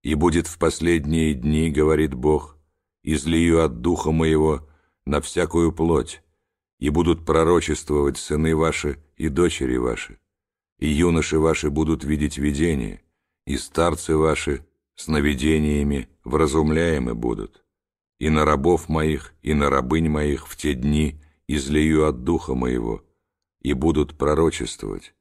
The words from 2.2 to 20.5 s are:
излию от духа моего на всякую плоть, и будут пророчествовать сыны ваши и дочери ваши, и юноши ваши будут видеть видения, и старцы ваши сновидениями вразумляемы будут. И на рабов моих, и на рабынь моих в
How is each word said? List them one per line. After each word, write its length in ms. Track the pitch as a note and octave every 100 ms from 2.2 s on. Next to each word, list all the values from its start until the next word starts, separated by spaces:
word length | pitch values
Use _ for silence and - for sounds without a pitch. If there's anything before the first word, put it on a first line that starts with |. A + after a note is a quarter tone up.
| D2+ D2+ - _ _ _ _ _
излию 640 | - D#2 D2 E2 E2+ E2 D#2+
от 160 | A#1
духа 300 | E2+ E2 D#2
моего 580 | D#2+ D#2+ D#2 D#2 C#2+ - _ _ _ -
на 140 | D2
всякую 500 | - F2+ E2+ E2+ E2
плоть, 500 | D#2 E2 D#2 - - _ _ _ _ _ _
и 120 | C#2
будут 360 | D2+ E2+ E2 D#2+
пророчествовать 960 | D#2+ D#2+ F2 D#2 D2 - D2 C#2+ C#2
сыны 360 | - D2+ D#2+ D#2
ваши 480 | D#2+ - D2+ C#2+ _ _
и 120 | D#2
дочери 500 | C#2+ F2 - C2 B1
ваши, 420 | A#1+ A#1 - - _ _ _ _ _ _
и 100 | D2+
юноши 520 | D2 F2 E2 - D#2+
ваши 320 | D#2+ D#2 D2+
будут 320 | C#2+ D#2 D#2
видеть 340 | C#2 D2+ D2 -
видения, 640 | D2 C#2+ E2+ D2 A1 G1+ _ _ _ _ -
и 100 | C2+
старцы 580 | - - E2+ D2+ - D#2
ваши 480 | D#2 C#2+ - C#2 - _ _
сновидениями 1160 | - - D#2 C#2+ C#2 D2 D#2 D2+ D2 C#2+ C#2+ B1 _
вразумляемы 920 | A#1+ D2+ D#2 D2+ D2+ D#2 E2+ D2 B1 A1+
будут. 500 | A#1+ G#1 G#1 _ _ _ _ _ _ _
И 100 | D#2
на 160 | D#2 D2+
рабов 420 | D2 D2+ E2+ -
моих, 460 | D#2 D#2 D2 - _
и 140 | - D2+
на 160 | C#2+
рабынь 380 | C2+ B1+ D#2+ D#2+
моих 380 | D2+ D2 C#2
в 80 | -